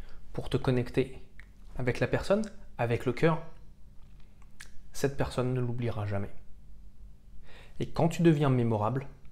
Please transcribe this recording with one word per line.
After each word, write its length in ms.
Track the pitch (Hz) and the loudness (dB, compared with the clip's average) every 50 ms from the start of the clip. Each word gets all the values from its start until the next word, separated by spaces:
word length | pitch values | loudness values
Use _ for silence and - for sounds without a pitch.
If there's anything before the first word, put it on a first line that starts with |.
| - - - - - - | -6 -6 -6 -6 -4 -4
pour 160 | - - - - | -4 -4 -2 0
te 80 | - | 0
connecter 680 | 120 - 135 127 123 123 - - - 127 - - - - - - - - - - - - - - | 2 2 4 2 2 2 2 2 0 0 0 -4 -12 -12 -12 -12 -14 -14 -14 -16 -18 -14 -10 -4
avec 240 | - 127 123 117 - | -2 0 0 2 2
la 60 | 127 | 2
personne, 360 | - - 131 - - 196 214 214 - - - - - - - | 2 2 0 4 4 4 4 2 -2 -6 -10 -12 -10 -2 -2
avec 280 | 120 117 120 113 - | 0 2 2 2 2
le 60 | 175 | 0
cœur, 300 | 180 - - 165 160 156 156 - - - - - - - - - - - - - - - - - - - - - - - - - - - - - | 2 4 4 4 4 4 -2 -6 -10 -10 -12 -14 -14 -14 -14 -14 -12 -14 -14 -14 -12 -14 -14 -14 -14 -18 -16 -12 -12 -10 -10 -6 -6 -6 -6 -4
cette 240 | - - - 139 139 | -2 0 0 0 2
personne 380 | - 131 - - 131 123 127 127 | 2 0 0 0 0 0 2 2
ne 60 | 127 | 2
l'oubliera 460 | 123 120 117 120 117 117 104 107 101 | 0 0 0 0 0 0 0 0 0
jamais. 240 | 101 101 98 98 - - - - - - - - - - - - - - - - - - - - - - - - - - - - - - - | 0 0 0 0 0 -2 -4 -4 -6 -10 -10 -10 -12 -12 -12 -12 -14 -14 -14 -14 -14 -16 -18 -18 -10 -10 -8 -8 -8 -8 -10 -10 -8 -2 -2
Et 120 | - - | -2 0
quand 180 | - - 151 165 | 2 4 4 4
tu 140 | - - | 4 6
deviens 280 | 165 170 156 143 151 135 | 8 8 8 8 6 6
mémorable, 560 | 127 123 117 117 113 104 104 110 127 135 135 - - - - - | 6 6 4 4 2 2 2 2 2 0 -4 -6 -12 -10 -12 -10